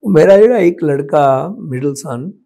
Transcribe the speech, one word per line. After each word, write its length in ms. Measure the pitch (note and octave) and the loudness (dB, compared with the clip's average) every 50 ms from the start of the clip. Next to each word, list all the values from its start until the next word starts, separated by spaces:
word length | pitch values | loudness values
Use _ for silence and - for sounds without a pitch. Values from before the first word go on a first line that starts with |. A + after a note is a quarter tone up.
| _ | _
ਉਹ 80 | G#3 | 2
ਮੇਰਾ 260 | F#3+ D#3 D#3 E3+ G3 G3 | 2 4 4 6 6 6
ਜਿਹੜਾ 200 | G#3+ A3+ B3 A#3 | 6 4 2 2
ਇੱਕ 260 | F#3 E3+ E3+ - - | 0 0 0 0 -4
ਲੜਕਾ 720 | D3+ C#3+ C#3 C#3+ C#3+ - D3+ C#3+ C#3 C3+ C3 C#3+ E3+ G#3 B3+ | -4 -2 -2 -4 -2 -2 0 2 2 0 -2 -4 -8 -10 -12
ਮਿਡਲ 360 | - D#3+ B2+ B2+ C3 D3 C#3 | -12 -10 -10 -6 -6 -6 -6
ਸਨ 360 | C#3 - D#3+ B2+ A#2+ C3 F3+ G3+ _ _ | -8 -12 -12 -12 -10 -10 -12 -16 _ _